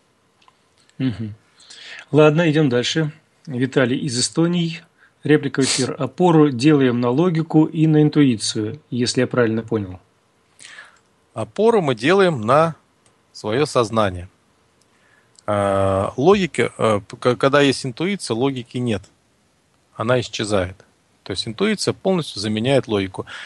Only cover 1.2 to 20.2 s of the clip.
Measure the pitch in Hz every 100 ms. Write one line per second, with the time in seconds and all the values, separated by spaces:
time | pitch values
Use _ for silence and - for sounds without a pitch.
1.2 | 110 107 _ _ - - - - - 139
2.2 | 151 151 170 147 147 120 117 160 156 -
3.2 | _ _ - 123 131 143 123 139 151 120
4.2 | - - 170 175 165 165 - _ _ _
5.2 | 139 151 135 - 131 - 127 - 131 -
6.2 | 180 160 147 120 143 147 131 120 123 127
7.2 | 180 160 160 156 156 165 160 151 151 151
8.2 | 143 107 - 117 107 - _ 123 117 -
9.2 | 123 127 117 113 113 113 95 90 _ _
10.2 | _ _ _ _ - - - _ _ _
11.2 | _ - 107 - 220 220 151 120 127 196
12.2 | 185 139 107 143 165 151 _ _ _ _
13.2 | _ - 107 117 147 131 110 113 101 90
14.2 | 90 _ _ _ _ _ _ _ _ _
15.2 | _ _ - 104 101 98 98 95 101 -
16.2 | 151 208 175 - 117 - 117 101 104 -
17.2 | 127 123 139 143 143 127 135 - 175 202
18.2 | - 113 135 131 117 127 123 98 98 _
19.2 | _ _ _ _ _ _ _ - 110 127